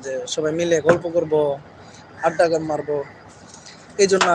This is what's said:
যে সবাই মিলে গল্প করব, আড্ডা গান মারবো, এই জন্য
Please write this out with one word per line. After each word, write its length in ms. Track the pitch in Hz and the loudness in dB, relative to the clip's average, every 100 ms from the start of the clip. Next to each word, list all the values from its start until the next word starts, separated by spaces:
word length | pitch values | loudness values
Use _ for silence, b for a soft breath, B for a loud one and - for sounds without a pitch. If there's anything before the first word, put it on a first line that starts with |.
যে 100 | 135 131 123 | -8 -8 -6
সবাই 180 | 165 156 165 | -4 -2 -2
মিলে 180 | 170 160 151 | 0 2 4
গল্প 180 | 170 170 170 | 2 0 -2
করব, 180 | 160 151 147 143 - - B B - - | 0 0 0 -4 -10 -20 B B -20 -4
আড্ডা 220 | 165 160 170 | -2 2 2
গান 120 | 160 156 | 2 -2
মারবো, 260 | 147 147 147 139 - - - - - B B - - | -4 -4 -6 -6 -16 -20 -20 -20 -20 B B -10 0
এই 60 | 196 | 2
জন্য 160 | 190 185 | 2 2